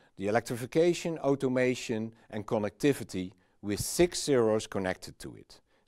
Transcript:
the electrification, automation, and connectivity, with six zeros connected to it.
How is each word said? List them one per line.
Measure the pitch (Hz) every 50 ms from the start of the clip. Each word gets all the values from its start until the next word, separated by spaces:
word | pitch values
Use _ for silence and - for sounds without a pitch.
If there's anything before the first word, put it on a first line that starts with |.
| _ _ _
the | - 95 101
electrification, | 107 117 117 - 131 113 123 113 - 160 170 175 170 - - 170 165 147
automation, | - 139 143 135 135 131 127 127 127 127 127 - - - 117 110 110 113 - _ - -
and | 104 107 101
connectivity, | - 120 107 104 104 - - - 147 131 - 113 - - 92 90 92 - _ _ _ _ -
with | - 101 101 -
six | - - - - 175 175 - -
zeros | - 147 139 123 113 110 107 110 - -
connected | - 101 95 92 90 - - - - -
to | - 67 57
it. | 50 - _ - - _ _ _ _ -